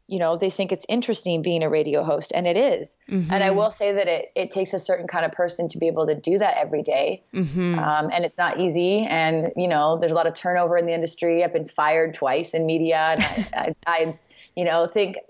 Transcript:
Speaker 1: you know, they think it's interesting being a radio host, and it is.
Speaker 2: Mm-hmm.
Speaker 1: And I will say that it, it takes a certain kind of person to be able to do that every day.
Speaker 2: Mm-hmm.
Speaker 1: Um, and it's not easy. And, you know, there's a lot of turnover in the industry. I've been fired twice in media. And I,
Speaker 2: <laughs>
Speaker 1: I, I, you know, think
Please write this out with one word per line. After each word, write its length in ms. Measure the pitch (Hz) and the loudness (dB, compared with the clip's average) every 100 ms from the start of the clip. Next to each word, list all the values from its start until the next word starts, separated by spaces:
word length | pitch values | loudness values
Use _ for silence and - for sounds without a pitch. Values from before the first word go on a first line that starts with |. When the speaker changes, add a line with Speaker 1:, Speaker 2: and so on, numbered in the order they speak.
| - | -8
Speaker 1:
you 100 | 190 | -2
know, 180 | 165 170 | 0 0
they 140 | 190 | 0
think 220 | - 190 | -2 -2
it's 120 | 185 - | -4 -2
interesting 520 | 240 240 214 180 165 | -2 0 -2 -2 0
being 220 | 160 170 | 0 0
a 60 | 156 | 2
radio 340 | 156 151 147 | 2 2 0
host, 300 | 147 147 156 | 0 -2 -2
and 140 | - 175 | -2 0
it 80 | 175 | 2
is. 420 | 269 - - - - | 2 0 -4 -16 -4
Speaker 2:
Mm-hmm. 220 | 196 165 | -2 0
Speaker 1:
And 140 | 196 | 2
I 80 | 196 | 2
will 180 | 196 214 | 2 0
say 220 | - 202 | 0 0
that 160 | 202 180 | 2 0
it, 240 | 165 - | -2 -2
it 160 | - 180 | -4 -4
takes 240 | 196 190 | -2 -2
a 60 | 190 | -4
certain 260 | - 180 170 | -2 -2 -2
kind 180 | 175 | -2
of 60 | 160 | -2
person 380 | - 175 170 170 | 0 -2 -2 -6
to 100 | 160 | -2
be 80 | 165 | 0
able 180 | 160 156 | 2 0
to 80 | 147 | 0
do 200 | 165 196 | 0 2
that 220 | 202 - | 2 0
every 240 | 147 151 | 0 -2
day. 400 | 151 135 151 190 _ | 0 0 0 -4 _
Speaker 2:
Mm-hmm. 460 | 190 165 160 175 170 | -4 -2 0 0 0
Speaker 1:
Um, 320 | 156 151 151 | 0 0 0
and 120 | 175 | -2
it's 120 | 170 - | -2 0
not 220 | 175 - | -2 0
easy. 480 | 180 160 180 202 220 | 0 2 2 2 0
And, 440 | 165 160 160 - | 0 2 0 0
you 140 | - 180 | -2 0
know, 300 | 156 151 165 | 2 2 2
there's 100 | 165 | 2
a 60 | 165 | 2
lot 100 | 165 | 0
of 80 | |
turnover 420 | - 180 180 170 175 | -2 -2 0 2 2
in 100 | 170 | 2
the 60 | |
industry. 520 | 165 165 - 170 170 | 0 -2 -2 0 2
I've 80 | 175 | 2
been 160 | 170 151 | 0 -2
fired 440 | - 151 160 160 | 0 2 2 0
twice 400 | 151 135 139 170 | 0 -2 -2 -2
in 120 | 165 160 | -2 0
media. 480 | 160 165 160 160 165 | 0 2 2 2 0
And 60 | |
I, 240 | - - 196 | 0 -4 -4
Speaker 2:
<laughs> 20 | |
Speaker 1:
I, 200 | - - - - | -4 -4 -4 -2
I, 320 | 165 165 160 _ - - - | 0 -2 -4 _ -20 -12 -4
you 80 | |
know, 240 | 175 165 170 | 0 2 2
think 280 | 214 190 143 | 0 -2 -4